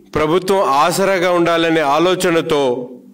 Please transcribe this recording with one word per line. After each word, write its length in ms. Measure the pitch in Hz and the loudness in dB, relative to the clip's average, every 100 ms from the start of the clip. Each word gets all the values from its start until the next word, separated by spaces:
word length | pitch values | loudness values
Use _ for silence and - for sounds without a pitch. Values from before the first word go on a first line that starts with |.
| - | -8
ప్రభుత్వం 440 | 147 156 180 180 196 | -4 0 0 0 0
ఆసరాగా 720 | 151 139 165 160 190 190 180 | 2 2 2 0 0 0 0
ఉండాలనే 480 | 175 170 165 165 160 | 0 0 0 0 0
ఆలోచనతో 1080 | 143 147 175 180 180 165 160 151 135 120 123 - - | 2 2 2 0 0 0 0 0 0 -2 -8 -16 -20